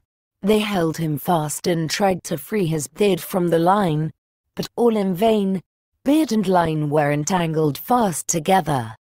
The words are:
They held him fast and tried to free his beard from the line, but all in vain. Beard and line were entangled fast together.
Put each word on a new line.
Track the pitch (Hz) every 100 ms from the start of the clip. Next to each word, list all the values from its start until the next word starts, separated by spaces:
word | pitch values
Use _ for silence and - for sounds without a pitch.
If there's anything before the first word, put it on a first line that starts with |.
| - _ _ _
They | 196 214
held | 214 202 165 156
him | 160 147
fast | - 170 151 - 196
and | 170 160
tried | - 196 180
to | - 160
free | - 214 170
his | 160 135
beard | - 202 175
from | - 190 175
the | 165
line, | 170 202 185 151 160 - _ _ _ -
but | - -
all | 233 220
in | 190
vain. | 175 226 220 196 190 - _ _ _
Beard | 254 311 311
and | 220 190
line | 180 165 156 151
were | 151 147
entangled | 147 151 190 165 156 156 135
fast | - 247 208 156 -
together. | 175 156 190 151 135 113 113 _